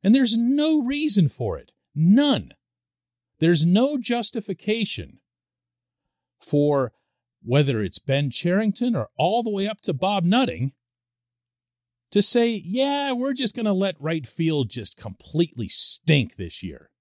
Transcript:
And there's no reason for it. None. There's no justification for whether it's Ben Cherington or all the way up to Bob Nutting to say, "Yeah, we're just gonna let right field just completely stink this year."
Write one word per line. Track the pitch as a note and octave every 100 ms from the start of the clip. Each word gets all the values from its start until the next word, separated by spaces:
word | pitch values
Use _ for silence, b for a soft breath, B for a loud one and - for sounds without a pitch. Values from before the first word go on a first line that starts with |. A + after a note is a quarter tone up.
And | F#3+ C4
there's | A#3+ A3+
no | A#3 C#4+ D#4 D#4
reason | A#3+ C#4+ D4+ G3+ D3
for | - A2+ D#2+
it. | - _ _
None. | C#3+ E3 A3+ D4 G3 E2+ _ _ _ _ _ _ _ _ _
There's | D#3+ E3+ E3
no | F#3+ C4+ D4
justification | A#3 A#3+ - A#3 G#3 F#3 - A3+ A3 - E2 - _ _ _ _ _ _ _ _ _ _ _ _
for | - D3 D3 C#3+ A#2+ _ _ _ _ _
whether | A2+ C3+ C#3 A#2
it's | G2 -
Ben | - C3+ C#3+
Cherington | - E3+ F#3 A3 - A#3+ A3
or | G#2 -
all | D#3+ A3+
the | A3+
way | G3 G3
up | G#3
to | -
Bob | C#3 F#3 G3+
Nutting | F3 A#3 C4 E2 C3+ _ _ _ _ _ _ _ _ _ _ _ _ _ _
to | G3+
say, | G3+ A#3+ A#3
"Yeah, | A3 D#3+ A#3 C#4 C#4+ C#4
we're | B3 C4
just | B3+ A#3+ -
gonna | G#3+
let | F#3 F#3+ F3
right | D3 E3 C3
field | - D#3+ D3+ A#2+
just | B2 G2+ -
completely | A2 F#2+ - D3+ E3+ - A2
stink | - - - - D3 G2+ -
this | E2+ -
year." | F#2 C2+ _ _